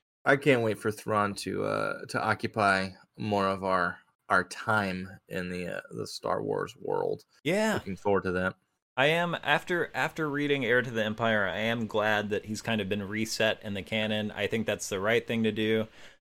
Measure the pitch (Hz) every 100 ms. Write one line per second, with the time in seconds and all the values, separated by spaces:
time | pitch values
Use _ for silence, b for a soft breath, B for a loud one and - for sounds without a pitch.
0 | _ _ 135 139 147 127 113 101 110 104
1 | - 104 101 101 95 98 101 104 104 -
2 | - - 110 104 110 113 101 95 95 92
3 | - - 110 101 98 98 95 92 87 90
4 | _ _ - 95 90 - - 107 98 92
5 | 92 98 - 92 90 90 90 50 - -
6 | - - - 85 53 50 50 - - 50
7 | 50 - - _ 143 190 165 135 98 92
8 | 101 98 95 92 92 - _ _ _ -
9 | 143 165 175 160 - 151 - 175 - -
10 | 151 - 156 143 147 143 117 123 123 113
11 | 107 107 113 107 95 92 110 80 107 107
12 | 107 107 104 101 - 107 - 113 95 104
13 | 98 107 110 - 110 98 107 98 90 110
14 | 107 107 107 - 101 113 107 98 - 98
15 | 101 117 - 113 110 104 107 110 110 B
16 | B B